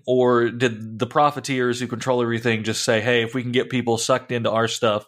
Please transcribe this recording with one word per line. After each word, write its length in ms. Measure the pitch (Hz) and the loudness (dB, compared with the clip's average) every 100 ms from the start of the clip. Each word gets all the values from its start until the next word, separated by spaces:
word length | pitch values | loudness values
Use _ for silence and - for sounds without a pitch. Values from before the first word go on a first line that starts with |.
| - | 0
or 440 | 127 123 120 117 | 2 4 4 2
did 500 | 120 127 110 110 110 | 0 -2 -2 -8 -6
the 80 | 120 | -2
profiteers 720 | 156 147 139 123 131 123 120 | 2 2 0 -4 -2 0 -2
who 80 | 123 | -4
control 340 | 120 131 123 | -4 0 0
everything 420 | 117 117 120 110 | 0 0 0 0
just 200 | 107 110 | -2 -2
say, 180 | - 113 | 0 2
"Hey, 220 | 110 120 | 2 0
if 100 | 113 | 0
we 80 | 131 | -4
can 100 | 120 | -2
get 180 | 123 - | -2 0
people 280 | 131 117 113 | -2 0 -2
sucked 340 | - 127 - | 0 0 0
into 200 | 120 113 | -4 0
our 160 | 110 113 | 0 0
stuff, 380 | - 117 104 | 0 0 0